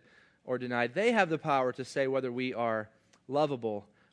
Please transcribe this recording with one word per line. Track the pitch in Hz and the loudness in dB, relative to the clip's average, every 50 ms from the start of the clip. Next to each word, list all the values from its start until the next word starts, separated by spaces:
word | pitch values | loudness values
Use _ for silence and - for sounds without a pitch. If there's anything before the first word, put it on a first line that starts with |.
| - _ _ - _ _ _ _ _ | -10 _ _ -20 _ _ _ _ _
or | - 127 123 | -4 -4 -4
denied. | 123 123 123 120 120 123 123 | -2 -2 0 0 0 0 0
They | 175 214 240 | 0 2 4
have | 233 220 190 160 | 4 4 4 2
the | 160 143 | 2 0
power | - 160 143 135 131 127 120 | 0 2 2 2 2 2 -2
to | - 127 | -4 -8
say | - - 143 135 135 | -6 -2 0 0 0
whether | 135 135 131 127 | 0 0 -2 -2
we | 120 127 127 127 104 | -2 -2 -4 -2 -2
are | 110 120 113 110 110 107 - _ _ _ _ _ _ _ - | -2 0 0 0 -2 -2 -6 _ _ _ _ _ _ _ -4
lovable | 131 143 156 143 139 120 113 110 107 101 92 - _ _ _ _ | 0 2 2 2 0 -2 -4 -4 -4 -6 -8 -12 _ _ _ _